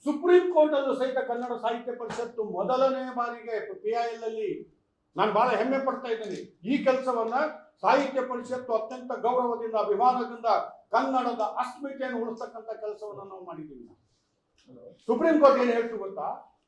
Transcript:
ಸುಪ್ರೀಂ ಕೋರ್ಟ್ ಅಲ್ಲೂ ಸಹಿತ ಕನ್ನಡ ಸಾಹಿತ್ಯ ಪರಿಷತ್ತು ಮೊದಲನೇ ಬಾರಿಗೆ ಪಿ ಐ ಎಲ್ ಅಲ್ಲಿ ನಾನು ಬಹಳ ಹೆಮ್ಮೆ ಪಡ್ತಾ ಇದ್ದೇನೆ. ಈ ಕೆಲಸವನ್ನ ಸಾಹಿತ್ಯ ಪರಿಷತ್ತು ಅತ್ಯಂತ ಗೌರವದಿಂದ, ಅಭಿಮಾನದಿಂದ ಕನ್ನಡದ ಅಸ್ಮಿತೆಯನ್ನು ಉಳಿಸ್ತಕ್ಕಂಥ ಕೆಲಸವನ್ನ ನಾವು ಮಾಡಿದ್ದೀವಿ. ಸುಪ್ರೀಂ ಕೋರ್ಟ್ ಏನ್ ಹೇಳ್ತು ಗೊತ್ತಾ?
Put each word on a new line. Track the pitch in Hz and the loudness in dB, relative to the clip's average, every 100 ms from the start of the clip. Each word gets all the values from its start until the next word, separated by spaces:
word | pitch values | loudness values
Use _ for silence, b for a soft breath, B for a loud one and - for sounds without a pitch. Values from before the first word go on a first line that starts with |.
ಸುಪ್ರೀಂ | 277 302 349 359 359 | -4 0 6 6 8
ಕೋರ್ಟ್ | 311 302 | 6 6
ಅಲ್ಲೂ | 277 269 | 4 0
ಸಹಿತ | 247 254 262 | 0 0 -2
ಕನ್ನಡ | 254 233 240 | -2 -4 -4
ಸಾಹಿತ್ಯ | 220 220 240 247 | -4 -4 -4 -6
ಪರಿಷತ್ತು | 226 226 - 233 233 | -8 -8 -6 -6 -4
ಮೊದಲನೇ | 208 180 220 254 269 262 262 240 | -4 -2 0 4 2 2 -4 -4
ಬಾರಿಗೆ | 240 233 226 220 214 | -4 -6 -6 -6 -6
ಪಿ | 185 208 | -8 -4
ಐ | |
ಎಲ್ | 233 233 220 | -2 -2 -6
ಅಲ್ಲಿ | 226 226 202 156 - _ _ _ _ 165 | -8 -4 -6 -6 -12 _ _ _ _ 0
ನಾನು | 214 | 2
ಬಹಳ | 202 247 | 4 2
ಹೆಮ್ಮೆ | 214 254 269 | 2 2 0
ಪಡ್ತಾ | 269 - 247 | 0 -2 -4
ಇದ್ದೇನೆ. | 220 208 170 - _ | -6 -6 -10 -12 _
ಈ | 180 269 | -2 2
ಕೆಲಸವನ್ನ | 233 262 262 233 226 247 302 - - _ | 2 2 0 -2 0 0 -2 -4 -18 _
ಸಾಹಿತ್ಯ | 190 269 269 262 254 | 4 4 2 -2 -4
ಪರಿಷತ್ತು | 240 - 247 247 | -6 -6 -8 -2
ಅತ್ಯಂತ | 220 220 254 247 | -4 -4 -10 -8
ಗೌರವದಿಂದ, | 233 226 254 240 226 226 | -2 0 2 0 -2 -2
ಅಭಿಮಾನದಿಂದ | 220 196 196 247 247 233 233 226 180 - - _ | 0 0 4 4 4 -2 -2 0 0 -2 -12 _
ಕನ್ನಡದ | 240 269 262 240 220 | 0 2 0 0 -2
ಅಸ್ಮಿತೆಯನ್ನು | 208 - 254 - 277 262 247 233 226 | -2 -2 -6 -8 -10 -6 -6 -4 -6
ಉಳಿಸ್ತಕ್ಕಂಥ | 220 226 226 220 214 | -6 -12 -12 -12 -10
ಕೆಲಸವನ್ನ | 214 208 208 202 196 | -10 -10 -12 -14 -14
ನಾವು | 190 | -16
ಮಾಡಿದ್ದೀವಿ. | 180 160 151 127 - - _ _ _ _ _ _ - - - - - | -14 -14 -14 -18 -20 -20 _ _ _ _ _ _ -20 -20 -20 -8 -2
ಸುಪ್ರೀಂ | 240 330 302 | 2 4 8
ಕೋರ್ಟ್ | 277 247 | 8 8
ಏನ್ | 240 | 4
ಹೇಳ್ತು | 233 233 214 | 2 -2 -6
ಗೊತ್ತಾ? | 196 165 160 240 - _ | -8 -6 -8 -8 -14 _